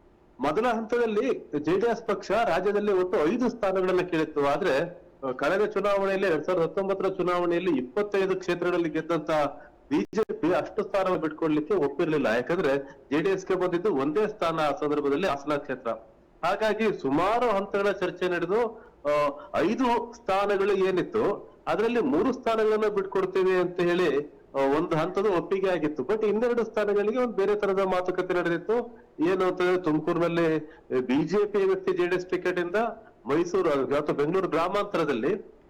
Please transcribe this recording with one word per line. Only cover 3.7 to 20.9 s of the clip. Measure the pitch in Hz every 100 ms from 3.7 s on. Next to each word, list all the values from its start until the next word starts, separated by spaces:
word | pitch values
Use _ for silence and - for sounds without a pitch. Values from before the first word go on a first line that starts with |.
| 190 185 180
ಕೇಳಿತ್ತು. | 180 160 156 147 143
ಆದ್ರೆ, | 147 180 135 165 - - - 135
ಆ, |
ಕಳೆದ | 127 139 196
ಚುನಾವಣೆಯಲ್ಲಿ, | 208 202 202 202 196 190 196
ಎರಡ್ | 151
ಸಾವಿರದ | 147 185
ಹತ್ತೊಂಬತ್ತರ | 160 - 190 190 190
ಚುನಾವಣೆಯಲ್ಲಿ | - 175 180 175 170 185 139
ಇಪ್ಪತ್ತೈದು | - 208 208 196 190 185
ಕ್ಷೇತ್ರಗಳಲ್ಲಿ | - 175 175 175 165
ಗೆದ್ದಂತ | 151 151 170 156 156 143 - - - -
ಬಿ | 151 -
ಜೆ | 196 214
ಪಿ | 208 208
ಅಷ್ಟು | 165 143 -
ಸ್ಥಾನ | 202 202 185 175
ಬಿಟ್ಕೊಡ್ಲಿಕ್ಕೆ | 156 - 160 151 151
ಒಪ್ಪಿರ್ಲಿಲ್ಲ. | 196 143 - 165 151 117
ಯಾಕಂದ್ರೆ | 117 123 175 151 139 139 - -
ಜೆ | 147
ಡಿ | 190
ಎಸ್ಗೆ | 190 -
ಬಂದಿದ್ದು | 185 180 170 208
ಒಂದೇ | 139 143 156 214
ಸ್ಥಾನ | - 165 165
ಆ | 151
ಸಂದರ್ಭದಲ್ಲಿ, | 139 151 147 143 143 160
ಹಾಸನ | - - 147
ಕ್ಷೇತ್ರ. | - 123 117 110 - - _ _
ಹಾಗಾಗಿ | 165 202 220 214 220 160
ಸುಮಾರು | 139 143 185 233 240
ಹಂತಗಳ | 196 202 202 202
ಚರ್ಚೆ | 196 180 175 180
ನಡೆದು, | 175 170 214 226 - - - 143
ಆ, | 147 147 - -
ಐದು | 107 165 226 254 233 - -
ಸ್ಥಾನಗಳು | - 190 202 196 196
ಏನಿತ್ತು, | 190 185